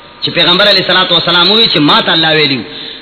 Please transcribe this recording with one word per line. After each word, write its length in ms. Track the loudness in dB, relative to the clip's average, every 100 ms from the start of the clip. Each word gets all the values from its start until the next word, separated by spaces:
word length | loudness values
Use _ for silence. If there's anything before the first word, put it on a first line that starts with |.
| -20 -10
چې 60 | -6
پیغمبر 380 | -2 0 2 2
علیه 160 | 2 0
الصلاة 280 | 0 0
والسلام 380 | -2 0 0 2
ووی 140 | 2 0
چې 120 | 2
ما 240 | 2 2
ته 120 | 0
الله 180 | 0 0
ویلي 240 | 2 0 -2
وو. 60 | -6 -12 -16 -16